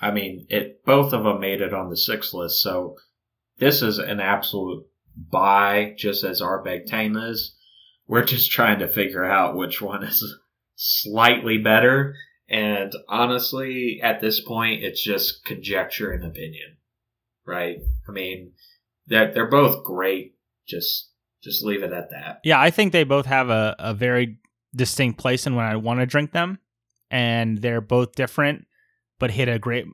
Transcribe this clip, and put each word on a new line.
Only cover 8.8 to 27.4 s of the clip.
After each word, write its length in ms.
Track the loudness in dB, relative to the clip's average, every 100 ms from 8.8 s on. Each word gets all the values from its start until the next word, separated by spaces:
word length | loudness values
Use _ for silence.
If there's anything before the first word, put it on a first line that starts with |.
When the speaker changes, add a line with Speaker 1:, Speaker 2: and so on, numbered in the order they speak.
| 2
Speaker 1:
figure 380 | 0 0 0 2
out 300 | 2 2 0
which 240 | -4 -6
one 220 | -6 -6
is 320 | -4 -4 -4 -10 _ _ _ -6
slightly 840 | -2 -2 0 4 6 4 0 0
better, 580 | 4 6 6 4 0 -6 -20 _ _
and 420 | -2 0 -2 -4 -10 -6
honestly, 920 | 0 0 0 -2 -4 -6 -4 -4 -2
at 200 | -2 0
this 180 | 0 -2
point, 440 | -2 -2 -2 -2
it's 200 | -4 -4
just 420 | -4 -2 -2 -6 -10
conjecture 680 | -10 -4 -4 -4 -6 -6
and 120 | -6 -8
opinion, 520 | -10 -12 -14 -18 _ _ _ _ _ _ _ -10
right? 320 | -6 -6 -4 -4 -4 -6
I 40 |
mean, 420 | -8 -8 -10 -16 _ _ _ _ _ 0
they're, 260 | 4 4
they're 160 | 2 4
both 340 | 6 6 4
great. 500 | -2 -2 -2 -2 -6 _ _ _ -12
Just, 440 | -6 -4 -6 -10 _ _ _
just 200 | -8 -6
leave 200 | -4 -4
it 80 | -4
at 180 | -8 -10
that. 280 | -12 -14 -6
Speaker 2:
Yeah, 160 | 2 4
I 100 | 4
think 220 | 4 2
they 100 | 2
both 220 | 4 2 2
have 240 | 0 2
a, 260 | 2 0 -2
a 160 | -6
very 440 | -2 0 2 0 -4 _ _ _ -2
distinct 440 | -2 2 0 0
place 260 | 0 0 0
in 100 | 0
when 100 | 0
I 100 | -2
wanna 300 | 0 0 0
drink 260 | 0 0
them, 260 | -2 -2 -6 _ _ _ _ _
and 460 | 0 0 0